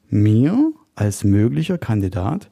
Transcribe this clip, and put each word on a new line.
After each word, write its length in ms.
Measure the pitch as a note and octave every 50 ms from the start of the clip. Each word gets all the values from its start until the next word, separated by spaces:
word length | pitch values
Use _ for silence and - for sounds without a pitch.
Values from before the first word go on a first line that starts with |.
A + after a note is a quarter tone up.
| _ -
mir 600 | - G#2 G#2 G#2+ G#2+ A2 C3 D#3 G3+ C4 D4+ D#4+ D#4 _ _ _ -
als 280 | - G#2 G#2 G2+ - -
möglicher 540 | G2+ G2 G2+ G#2+ A#2+ C#3 D#3 D#3+ - F3+
Kandidat, 720 | E3 - - A2+ G#2 G2 F#2 - F2+ F2+ A2 D3 G3+ - -